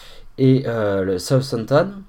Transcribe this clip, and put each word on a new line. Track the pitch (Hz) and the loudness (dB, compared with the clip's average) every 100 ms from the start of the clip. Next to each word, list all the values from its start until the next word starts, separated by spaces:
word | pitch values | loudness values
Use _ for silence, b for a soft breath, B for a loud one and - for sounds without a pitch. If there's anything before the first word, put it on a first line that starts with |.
| B B B - | B B B 0
et, | 131 131 131 | 4 4 2
euh, | 117 104 98 | -2 0 0
le | 95 92 | 0 -2
Southampton | - 131 131 117 107 139 190 196 | 0 0 0 -4 0 0 0 -4